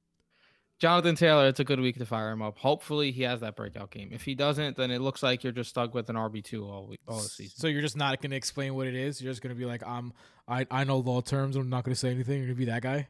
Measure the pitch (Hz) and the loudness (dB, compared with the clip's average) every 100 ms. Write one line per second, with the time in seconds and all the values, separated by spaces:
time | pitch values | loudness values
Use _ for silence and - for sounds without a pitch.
0 | _ _ _ _ _ _ _ _ 165 175 | _ _ _ _ _ _ _ _ 6 6
1 | 170 156 165 151 135 131 139 131 127 120 | 6 6 8 10 8 6 2 2 2 0
2 | 113 113 110 110 107 - 131 147 - 151 | -4 -2 -2 -4 -6 0 2 2 0 0
3 | 143 127 123 120 110 104 104 110 98 - | 0 0 -2 -2 -6 -8 -10 -10 -12 -12
4 | 98 - 139 135 143 147 147 127 127 123 | -12 -8 -6 0 2 2 -2 -2 -2 0
5 | 135 - 131 127 127 120 117 127 120 123 | -2 0 0 2 -2 -4 -4 -2 -2 -2
6 | 113 113 110 107 - 110 101 101 98 95 | -4 -4 -4 -6 -8 -8 -8 -12 -14 -16
7 | - 110 104 - 101 - 156 147 151 151 | -8 -6 -6 -10 -16 -4 -2 0 -2 0
8 | 139 135 143 135 - - 135 135 131 127 | 0 0 -4 -6 -6 -4 -4 -2 -4 -2
9 | 139 135 131 120 127 120 123 117 - 120 | -4 -4 -8 -8 -8 -6 -6 -6 -6 -8
10 | 120 - - _ - 123 131 127 135 131 | -8 -14 -20 _ -6 -4 0 0 2 2
11 | 127 123 - 139 135 135 127 123 131 123 | 2 0 0 0 0 0 -2 -2 0 0
12 | 127 127 123 139 127 123 120 117 131 143 | 0 0 0 -2 -2 0 0 0 0 -2